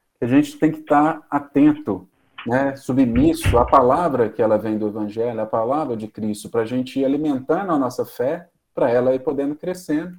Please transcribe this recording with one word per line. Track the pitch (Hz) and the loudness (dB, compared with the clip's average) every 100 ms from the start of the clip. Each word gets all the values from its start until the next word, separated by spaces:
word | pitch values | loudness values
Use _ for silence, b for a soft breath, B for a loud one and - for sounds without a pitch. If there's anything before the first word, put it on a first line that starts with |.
| _ _ | _ _
que | 123 | 2
a | |
gente | 139 147 - | 2 2 0
tem | 156 | -2
que | 156 | -2
tá | - 147 151 160 - | 0 2 2 -2 -6
atento, | 143 - 143 151 147 - 92 - _ _ - - | -6 -2 4 4 2 -4 -6 -8 _ _ -14 -4
né, | 123 139 135 | -2 -2 -4
submisso | - 131 123 117 156 156 - 117 | -2 2 2 4 2 2 2 2
à | 120 | 6
palavra | 143 123 147 175 131 110 | 6 6 4 2 0 0
que | - | 0
ela | 110 107 | 0 2
vem | 110 107 | 0 -2
do | 107 | -4
Evangelho, | 107 104 107 117 113 | -4 -6 -4 -4 -4
à | 107 | -4
palavra | 117 113 143 147 113 | -2 -2 -2 -4 -6
de | 107 | -8
Cristo, | - 107 104 - | -6 -6 -6 -4
pra | 117 113 | -4 -2
gente | 127 127 139 | -4 -4 -2
ir | 135 | 0
alimentando | 143 156 135 - 165 196 | 0 -2 -2 -2 -2 0
a | 151 | 0
nossa | 127 - - | 0 -4 -8
fé, | - 123 175 - _ _ | -4 -4 -4 -10 _ _
pra | - 139 | -2 2
ela | 120 127 131 | 2 2 0
ir | |
podendo | 156 135 139 151 | -2 -2 -4 -6
crescendo, | 180 180 - 151 180 | -8 -8 -4 -4 -4